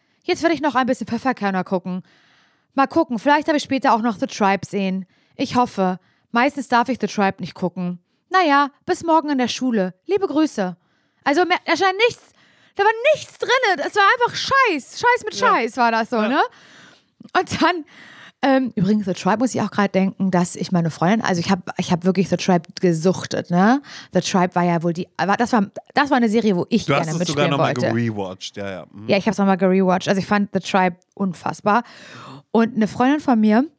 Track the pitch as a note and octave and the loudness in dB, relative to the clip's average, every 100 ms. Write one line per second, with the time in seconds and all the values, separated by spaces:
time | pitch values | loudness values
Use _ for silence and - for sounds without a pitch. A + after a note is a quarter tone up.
0 | _ _ - F4 E4 C#4+ D4 A#3+ B3 B3 | _ _ -6 0 0 0 0 0 0 -2
1 | A3 A#3 C4 - G3+ F#3 F3 F#3 F#3 F3+ | -4 -4 -2 -2 -2 -2 -2 -4 -4 -10
2 | - _ _ _ _ _ _ C#4 C4 E4 | -12 _ _ _ _ _ _ 0 2 2
3 | - A#3 C#4+ D4 D4 D4 - C4+ C4 A3 | 0 0 2 2 2 -2 -2 0 2 2
4 | A#3 F#3+ C4+ - G3 G3 - G3+ F#3+ F#3+ | 0 -4 -6 0 0 0 -4 -4 -4 -4
5 | F#3 _ _ - C4+ B3 A#3+ - F#3 F#3 | -8 _ _ -8 -2 0 0 0 -2 -2
6 | _ _ _ A#3 C#4 C#4+ - A#3+ A#3+ A#3+ | _ _ _ 0 0 -2 0 0 0 -2
7 | G#3 - G3 - E3 - F3+ F#3 F3+ F3+ | -4 0 0 -2 -10 -6 -6 -4 -6 -8
8 | _ _ _ F#4 E4 C#4+ C#4+ - - F4+ | _ _ _ 0 4 2 0 -4 -4 -2
9 | E4 D#4+ D4+ C4+ A#3+ - B3+ A3 F#3 - | 2 2 2 0 -2 -2 -2 0 -2 -6
10 | - G4 F#4+ C#4+ D#4 - F#3 E3+ _ _ | -4 -2 0 0 0 0 -4 -6 _ _
11 | _ _ C4 D4 F4 F4+ - D#4 F#4+ F#4+ | _ _ 0 2 2 0 0 0 0 2
12 | A#4 - - _ _ _ _ - G4+ A4 | 0 0 -14 _ _ _ _ 0 0 2
13 | C5+ C#5 - - G4+ C5 A4+ E4+ F4+ G#4 | 2 0 -4 -8 -2 0 2 0 -2 2
14 | G4 A4+ A#4 - - C5+ A#4+ D4+ - - | 2 2 0 -2 0 2 2 0 -6 -2
15 | A#4+ A#4+ G#4 G4+ G#4+ F4 A#3 C4 A#3 A3+ | 0 0 -2 -2 2 2 0 0 0 0
16 | A3+ A#3 G#3+ D4 A#4+ - - - - _ | -2 -2 0 0 0 -4 -20 -20 -20 _
17 | _ - - F4+ - - E4 F4+ - - | _ -20 -6 -4 -2 0 0 0 -6 -18
18 | - - - _ C4+ C4+ C4 - F#3 G#3+ | -20 -20 -20 _ 2 2 0 0 2 2
19 | G3 F3 F#3 G#3+ C4 - G#3+ - G3 F#3+ | 0 -2 0 0 0 -2 -2 0 0 2
20 | F#3+ - F#3+ F3 F3 - F3+ F3 E3 - | 0 0 0 0 0 -4 -2 0 0 0
21 | E3+ A3 - F3 E3+ F#3 - - - E3+ | 0 2 0 -2 0 -2 -4 -6 -2 0
22 | F3+ F#3 F3 F3 - F3 - - F3+ D#3+ | 2 0 0 0 2 0 0 -2 0 2
23 | F3+ F3 - - - F3 G3+ F3+ - - | 0 0 -4 -6 0 2 4 2 -2 -18
24 | - F#3 - F#3+ F3+ F3+ F3 E3+ E3+ E3+ | -4 -2 0 0 0 0 0 0 -2 -4
25 | - - F3 G3+ B3 A#3 G3 - - C4 | -6 -4 0 0 2 0 0 -6 -4 -2
26 | C#4 C4 A#3 A3+ A3 F3 - E3 D3+ C#3 | 2 2 2 2 2 0 0 0 2 0
27 | E3 E3 F3 C#3+ C#3 C#3 C3 B2+ B2 A2+ | 0 -2 -2 0 0 2 0 0 -2 0
28 | A#2 G#2 F#2+ F#2 - G2+ G2 F2+ - G2+ | -2 -4 -8 -10 -14 -10 -10 -10 -14 -10
29 | A2 G3 G#3+ G3 G3 F#3 F#3+ F#3+ F#3 F#3 | -4 -2 0 0 0 2 2 2 2 0
30 | - G3 - G#3 G3+ F#3 - G3 F#3 F3+ | 0 -2 0 -2 -2 -4 -2 0 0 -2
31 | _ - G3 D#3+ - - G#3 A3+ - - | _ -6 -6 -4 -8 -4 0 0 -2 -12
32 | - - - C3+ - A3+ A3+ G#3 G#3 - | -20 -20 -20 -20 -2 0 2 0 -2 0
33 | B3+ D4+ C#4+ A3+ G#3+ A3 D#4+ | 0 2 2 2 4 2 0